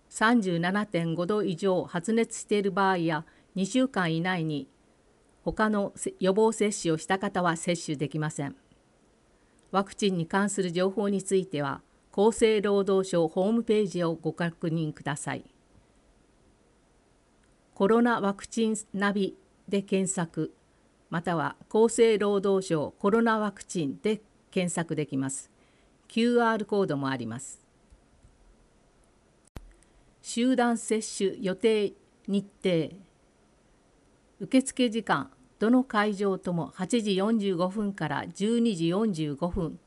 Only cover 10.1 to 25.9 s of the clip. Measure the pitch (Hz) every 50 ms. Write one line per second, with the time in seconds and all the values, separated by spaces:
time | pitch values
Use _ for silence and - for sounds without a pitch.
10.1 | 185 175 160 165 - 196 202 202 202 - 185 180 165 180 185 196 190 226 208 202
11.1 | 202 190 190 - 202 190 185 185 - 143 143 139 135 - - _ _ _ _ _
12.1 | - - 196 220 233 - 240 220 220 214 190 208 202 202 196 190 196 190 190 190
13.1 | - 170 165 160 - 190 185 208 226 233 226 - 214 214 214 185 165 175 175 165
14.1 | 165 160 - 160 160 - 175 170 165 - - 170 160 165 160 151 151 - - 143
15.1 | 143 147 - - 135 123 - - _ _ _ _ _ _ _ _ _ _ _ _
16.1 | _ _ _ _ _ _ _ _ _ _ _ _ _ _ _ _ _ _ _ _
17.1 | _ _ _ _ _ _ _ _ _ _ _ _ _ - 196 196 226 233 240 240
18.1 | 233 214 202 196 202 196 - - - 233 226 220 220 214 - - - 190 202 202
19.1 | 196 208 190 - - - _ _ _ _ _ - 196 202 196 - 214 190 190 175
20.1 | - 190 170 165 - - 156 156 - _ _ _ _ _ _ _ _ _ _ _
21.1 | - 170 165 190 175 160 143 143 - - - - - 214 220 233 226 - 233 226
22.1 | 220 202 208 202 202 202 190 202 196 190 190 - 170 156 139 - - _ - 208
23.1 | 196 233 226 233 220 220 214 208 202 - - - - 190 156 135 196 165 - 208
24.1 | 220 208 - _ _ _ _ _ - 190 180 175 175 180 170 - 165 143 151 -
25.1 | - 135 135 135 135 - - - _ _ _ _ _ _ _ _